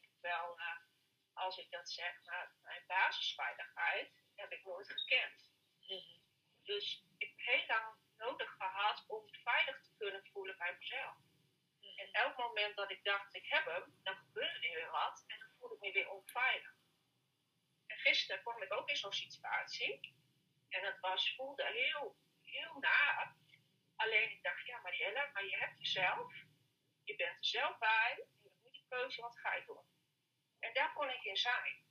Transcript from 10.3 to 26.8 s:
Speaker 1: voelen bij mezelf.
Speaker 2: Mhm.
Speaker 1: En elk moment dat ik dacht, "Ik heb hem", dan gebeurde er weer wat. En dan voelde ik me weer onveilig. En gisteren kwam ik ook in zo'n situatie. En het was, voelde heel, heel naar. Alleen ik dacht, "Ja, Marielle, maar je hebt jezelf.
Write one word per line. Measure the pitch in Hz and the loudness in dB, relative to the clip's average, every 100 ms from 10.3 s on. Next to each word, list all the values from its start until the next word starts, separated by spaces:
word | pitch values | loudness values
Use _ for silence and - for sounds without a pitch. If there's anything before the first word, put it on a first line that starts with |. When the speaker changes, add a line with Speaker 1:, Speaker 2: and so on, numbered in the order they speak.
Speaker 1:
voelen | 202 190 185 | -8 -8 -6
bij | 175 180 | -6 -6
mezelf. | - 254 - - _ _ _ _ _ _ | -6 -6 -6 -12 _ _ _ _ _ _
Speaker 2:
Mhm. | - - | -18 -12
Speaker 1:
En | 190 | 0
elk | 208 254 - | 4 4 2
moment | 240 220 208 202 | -2 0 0 0
dat | 196 | -4
ik | 190 | -2
dacht, | 202 202 - - | 2 0 0 -10
"Ik | - | 0
heb | 294 - | 2 2
hem", | - - - | -2 -6 -10
dan | - - | -6 -6
gebeurde | - 415 640 - - | -6 -4 -2 -2 -4
er | |
weer | 480 480 | -4 -2
wat. | - 494 - - | 0 0 -2 -12
En | - | -12
dan | - - | -14 -14
voelde | 494 - | -12 -8
ik | |
me | 202 | -2
weer | 190 - | 0 0
onveilig. | 196 - 247 254 - - - _ _ _ _ _ _ _ _ _ _ - | -4 -6 2 4 2 -4 -20 _ _ _ _ _ _ _ _ _ _ -12
En | - | 2
gisteren | 277 - - - | 4 4 2 -2
kwam | 466 466 | -4 -4
ik | 190 | -2
ook | - - | -2 -2
in | - | -2
zo'n | - | -2
situatie. | - - - - - - - - - - - _ _ _ _ - | -4 -6 -8 -2 -2 -2 -2 -2 -4 -10 -16 _ _ _ _ -8
En | 185 | -4
het | 196 - | -2 -2
was, | 220 - - - | 0 2 0 -2
voelde | 269 269 - | -6 -2 -2
heel, | 453 277 294 254 - _ _ | 2 2 0 -4 -10 _ _
heel | - 269 320 294 | -12 -8 -8 0
naar. | - - - - - - _ - _ _ _ - | 6 8 6 4 -2 -8 _ -20 _ _ _ -2
Alleen | - 190 220 | 4 4 4
ik | - | 0
dacht, | - - - | -2 -2 -6
"Ja, | 240 | -8
Marielle, | - - 240 240 285 | -4 -2 0 0 0
maar | 294 - | -2 -2
je | - | -2
hebt | 247 - | -2 -2
jezelf. | - 190 185 - - - - _ _ _ | 0 4 4 2 -4 -10 -18 _ _ _